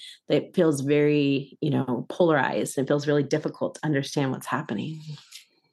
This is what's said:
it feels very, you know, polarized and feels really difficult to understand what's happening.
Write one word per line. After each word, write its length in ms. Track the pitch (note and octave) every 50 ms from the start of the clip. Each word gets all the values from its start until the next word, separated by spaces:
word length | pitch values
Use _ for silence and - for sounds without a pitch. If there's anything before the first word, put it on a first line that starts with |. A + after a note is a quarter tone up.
| - - - - _
it 260 | - D3 D3 D3+ - -
feels 280 | F#3+ E3 D#3+ D3 C#3
very, 760 | C3 C#3+ D3 D3 D3 D3 D3 D3 C#3+ C#3 C#3 C#3+ C#3 - - -
you 80 | D3 D3
know, 360 | C3+ C3 C3 B2+ A#2+ B2+ - -
polarized 680 | - - F3+ E3 D#3 C3+ - - - G#2 A2+ - -
and 120 | C#3+ B2+ -
feels 180 | C#3+ D3 C#3+
really 160 | D3+ D3 D3 C#3
difficult 520 | C#3 D#3 D3 - D3+ - - - - -
to 100 | - -
understand 460 | D#3 D3+ C#3 C#3 - - D3+ C#3 C3
what's 160 | C3 - -
happening. 520 | - B2+ C3+ D#3 - A2 - - D3+ D#3+ D#3 D#3 D#3 C#3+ - - _ - - - _ _ _ _ _